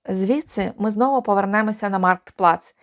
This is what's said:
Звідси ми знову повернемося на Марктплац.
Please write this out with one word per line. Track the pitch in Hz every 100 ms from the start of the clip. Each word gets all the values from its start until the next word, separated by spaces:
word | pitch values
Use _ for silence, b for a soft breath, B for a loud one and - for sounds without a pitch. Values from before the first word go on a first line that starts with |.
| -
Звідси | 190 190 285 - - 190 -
ми | 214
знову | 208 262 269
повернемося | 220 196 196 208 214 214 208
на | 190
Марктплац. | 185 180 - - 175 165 - b